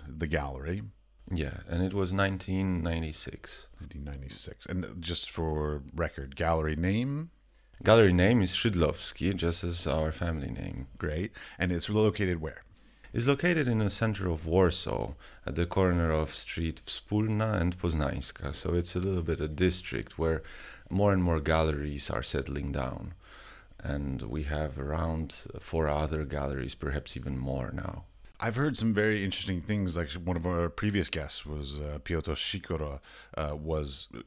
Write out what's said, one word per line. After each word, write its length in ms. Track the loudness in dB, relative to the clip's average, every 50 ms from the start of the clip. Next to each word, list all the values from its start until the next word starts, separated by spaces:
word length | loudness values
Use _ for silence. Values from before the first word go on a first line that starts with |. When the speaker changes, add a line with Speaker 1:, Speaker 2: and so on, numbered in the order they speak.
| -10
Speaker 1:
the 200 | -10 -8 -6 -4
gallery. 560 | -2 0 -2 -2 -2 -6 -6 -6 -6 -6 -6 -6 -10 -16 _ _ _ _ -16 -10 -4
Speaker 2:
Yeah, 260 | -2 -2 -2 -4 -6 -8 -8 -4
and 120 | 0 0 0
it 100 | 2 2
was 180 | 0 0 2
nineteen 680 | 2 2 2 2 2 -2 -4 -2 0 0 2 2 0 0
ninety-six. 840 | 0 0 0 -2 -2 -4 -4 -6 -6 -6 -8 -12 -12 -12 -12 -12 -14 -16 -16 -16
Speaker 1:
Nineteen 220 | -16 -14 -12 -10 -10
ninety-six. 640 | -10 -10 -10 -10 -10 -8 -8 -8 -10 -10 -12 -8
And 340 | -4 -4 -4 -4 -4 -8 -8
just 300 | -4 -4 -4 -4 -4 -6
for 520 | -4 -2 -2 0 0 0 0 0 -2 -4 -6 -8 -4
record, 400 | -4 -4 -4 -4 -8 -10 -8 -4
gallery 400 | 0 2 2 4 4 2 0 0
name? 560 | 2 2 2 2 2 0 -2 -2 -4 -6 -8 -12 _ _ _ _ -20 _ -20 -10 0 6
Speaker 2:
Gallery 280 | 8 10 10 10 10
name 300 | 8 8 8 8 8 6
is 100 | 4 4
Szydłowski, 840 | 2 2 2 2 4 4 4 4 2 0 -4 -6 -4 -2 0 0 0
just 260 | 2 0 0 0 0
as 240 | 0 0 -2 0 0
our 240 | 2 2 2 2 0
family 400 | 0 -2 -2 -2 0 -2 -2 -4
name. 380 | -6 -6 -6 -6 -6 -8 -10 -10 -8 -6
Speaker 1:
Great. 320 | -4 -2 -2 -2 -4 -4 -6 -12 -16 -12 -4 -2
And 120 | 0 0
it's 180 | 2 0 0 2
located 520 | 4 6 6 6 4 4 2 2 0 0
where? 240 | -2 -6 -8 -10 -18 -20 -20 -20 -20 -20 -20 -20 -12 -4
Speaker 2:
It's 160 | -2 0 4 4
located 400 | 4 4 4 2 2 4 2 2
in 100 | 2 2
the 120 | 2 2
center 380 | 2 2 0 0 0 0 0 -2
of 160 | -2 -2 0
Warsaw, 680 | 4 6 6 6 6 4 2 -2 -2 -2 -2 -2 -4 -6 -10 -14 -20 -18 -10 -8
at 80 | -4 0
the 120 | 0 0
corner 440 | 2 4 4 4 6 6 4 4 4
of 240 | 4 2 2 0 -2
Street 480 | -6 -6 -4 -4 -2 -2 -2 -2 -4 -4
Wspólna 760 | -4 -4 -4 -2 0 0 2 2 2 2 2 2 2 2 2
and 180 | 2 2 2 0
Poznańska. 760 | 0 0 2 2 2 0 0 -2 -4 -6 -6 -6 -6 -6
So 220 | -4 -2 -2 0 2
it's 220 | 2 0 0 -2
a 40 | 0
little 220 | 0 0 0 0
bit 180 | 0 0 0 0
a 80 | 0 -2
district 680 | 0 2 4 4 4 2 -2 -4 -6 -6 -6 -6 -4 0
where 240 | 2 2 2 0 -2 -8 -16 -16 -16 -16 -18 -16 -8 -2
more 240 | 0 4 4 4
and 100 | 4 4
more 180 | 4 4 2 2
galleries 720 | 2 4 4 4 4 4 2 0 -2 -4 -4 -4 -4 -2
are 140 | -2 -2 -2
settling 480 | -2 -2 -2 -2 -2 -4 -4 -4 -2
down. 420 | -2 -2 -2 -4 -4 -8 -10 -10 -12 -14 -18 -20 -20 -20 -20 -20 -20 -20 -20 -20 -16 -8
And 400 | -4 -4 -2 -2 -2 -2 -4 -4
we 200 | -4 -4 -4 -4 -2
have 360 | -2 -2 -2 -2 -2 -4 -4
around 680 | -4 -2 -2 -2 0 0 -2 -2 -4 -4 -6 -10 -12 -12 -12 -12
four 280 | -8 -2 0 0 2 2
other 360 | 2 2 0 0 0 -2 -2
galleries, 500 | -2 -4 -2 -2 -2 -2 -4 -4 -6 -6
perhaps 420 | -4 -4 -2 -2 -2 -4 -6 -8
even 220 | -6 -4 -4 -4 -4
more 320 | -2 -2 -2 -4 -4 -4
now. 320 | -6 -6 -6 -6 -8 -10 -14 -16 -20 -20 -20 -18 -10 -4
Speaker 1:
I've 140 | -4 -2 0
heard 200 | 0 0 0 0 2
some 160 | 2 2 4
very 280 | 4 4 4 2 2
interesting 380 | 0 -2 -2 -4 -2 -2 -2 -2
things. 360 | -2 -2 0 0 0 0 0 -2
Like, 140 | -2 -4
one 240 | -4 -6 -2 -2 -2
of 100 | 0 0
our 240 | 0 2 2 0 0
previous 400 | 0 0 0 2 2 2 0 0
guests 340 | -2 -4 -4 -6 -8 -8 -8
was, 340 | -6 -6 -6 -6 -6 -6 -6
uh, 200 | -6 -6 -8 -8
Piotr 340 | -4 -2 -2 -2 0 -2 -4
Sikora, 640 | -4 -4 -4 -6 -6 -4 -4 -4 -4 -4 -6 -8 -10 -14 -18 -20 -20 -18 -12 -6
uh, 180 | -6 -4 -4 -4
was 540 | -6 -4 -2 -2 -2 -2 -4 -6 -8 -10 -10 -12 -14 -14